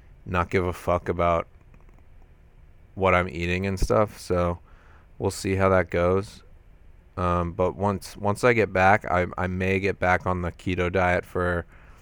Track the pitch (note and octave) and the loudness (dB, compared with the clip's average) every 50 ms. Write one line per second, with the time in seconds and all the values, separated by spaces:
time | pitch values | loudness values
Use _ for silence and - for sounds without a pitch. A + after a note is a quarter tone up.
0 | - - - - - - F2 F2+ E2+ - - G2 F2+ F2+ E2+ - - - F2 F2 | -20 -20 -20 -20 -10 -4 -2 -2 -2 0 0 0 0 0 -4 -4 -2 0 0 0
1 | - - F2+ E2+ F2 F2 E2+ E2+ - - - - - - - - - - - - | 0 -4 -2 0 2 2 2 0 -2 -6 -12 -20 -20 -20 -20 -20 -20 -20 -20 -20
2 | - - - - - - - - - - - - - - - - - - - G2+ | -20 -20 -20 -20 -20 -20 -20 -20 -20 -20 -20 -20 -20 -20 -20 -20 -20 -18 -4 0
3 | F#2+ F#2+ F#2 F2+ F2+ F#2 - D2+ F2 F2 F2 F2+ F#2+ G2 G2 F2+ - - A#2 A2 | 2 4 4 4 2 0 -4 -4 -4 -2 -2 -2 -2 -4 -2 -2 0 2 2 2
4 | G#2+ G2+ - - - - F2+ F2 F2 F2 F2 E2+ - - - - - - - - | 2 0 -2 -10 -6 -4 -2 0 0 0 -2 -4 -10 -16 -20 -20 -20 -20 -20 -20
5 | - - - - A#2 G2+ F#2 - - G2+ F#2+ F#2+ F#2+ F#2+ F#2+ F#2 F2 E2 - F2+ | -20 -20 -12 -6 -4 -4 -4 -4 -2 -2 0 2 2 4 4 4 2 0 0 0
6 | F2 F2 F#2 G2 G2+ - - - - - - - - - - - - - - - | 2 2 2 0 -2 -4 -12 -20 -20 -20 -20 -20 -20 -20 -20 -20 -20 -20 -20 -20
7 | - - - - F#2 F2+ F2 F2 F2 E2+ E2+ G2 F2+ F2+ A#1 C2+ G2 G#2 G2 F#2 | -20 -16 -8 -4 -2 0 0 0 -2 -4 -2 0 -2 -2 0 -2 -2 -2 -2 -4
8 | - - - - G2+ G2+ G#2 - - B2+ A#2+ A2+ G#2 F2+ F#2+ F#2 F#2 F#2+ G2+ G#2+ | -8 -12 -14 -6 -4 -4 -2 2 2 2 4 4 2 2 2 4 6 6 4 4
9 | - - - F2+ F2+ F2+ - - F2+ F2+ F#2 F2+ F#2 F#2+ F#2+ G2 G2 G2 F2+ - | 2 0 0 0 0 -2 -4 -4 -4 -4 -2 -2 -2 0 0 0 0 -2 -2 0
10 | - F2+ F2+ F2 - F#2+ F2+ F2+ F2 E2+ - - - F#2 F#2 F2 F2+ F2 F2 F#2+ | 0 0 0 2 0 -2 -4 -2 -4 -6 -8 -6 -6 -4 -2 -2 -2 0 0 0
11 | F2+ F2+ F2+ F2+ - - - F#2 F2+ F2 F2 F2 E2+ - - - - - - - | 2 2 0 0 -2 -4 -4 -4 -2 -2 -2 -2 -4 -8 -14 -20 -20 -20 -20 -20